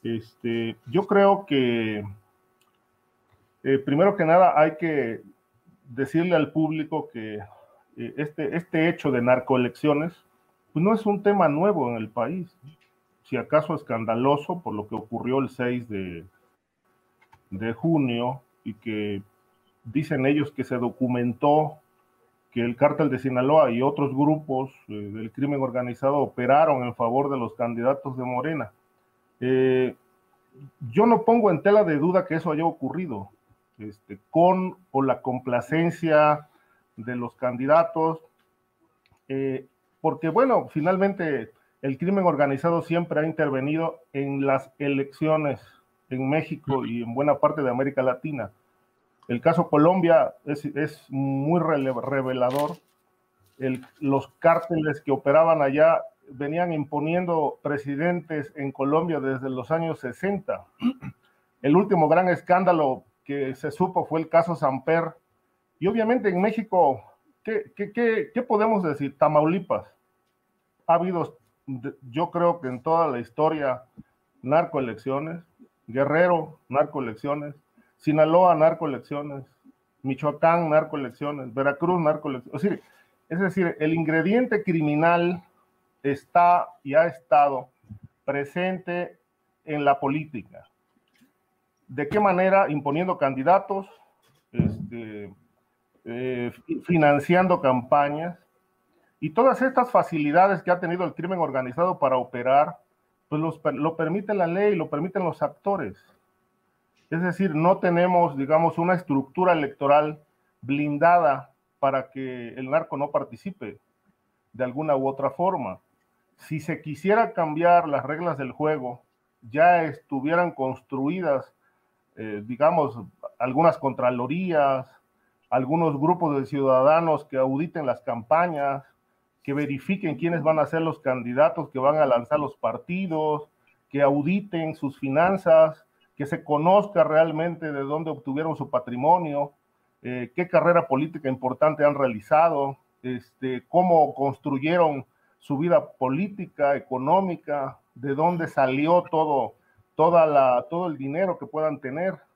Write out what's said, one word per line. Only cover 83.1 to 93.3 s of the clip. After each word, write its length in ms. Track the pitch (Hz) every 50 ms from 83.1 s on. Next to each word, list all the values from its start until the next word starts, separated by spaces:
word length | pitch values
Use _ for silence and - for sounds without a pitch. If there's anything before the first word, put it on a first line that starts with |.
| _ _ _ _
es 100 | - 170
decir, 380 | 196 185 - 190 185 170 - -
el 140 | 156 156 160
ingrediente 680 | 165 160 151 156 160 160 190 208 240 254 247 220 208
criminal 800 | 214 - 175 165 151 151 147 147 160 170 170 175 170 175 180 175 - _ _ _ _ _ _ _ _ _ _ _
está 680 | _ 139 139 139 _ _ _ 175 175 175 175 175 - - - _ _
y 120 | 139 139
ha 100 | 151 165
estado 640 | 170 - - _ _ 160 151 143 143 139 127 127 - _ _ _ _ 107 104 - - _ _ _
presente 920 | - 139 143 143 139 - 175 180 185 185 180 - 180 175 175 175 170 - _ _ _ _ _ _ _ _ _ _
en 220 | 160 151 147 143
la 160 | 143 139 139
política. 680 | - 135 139 156 156 151 - 113 90 _ - 85 - _ _ _ _ _ _ _ _ _ _ _ _ _ _ _ _ _ _ _ _ _ _ _ _ _
¿De 220 | 135 123 147 143
qué 100 | - 208
manera? 500 | 208 202 185 180 185 190 190 196 196 -
Imponiendo 480 | 151 147 139 143 139 156 180 185 180 180
candidatos, 680 | 147 139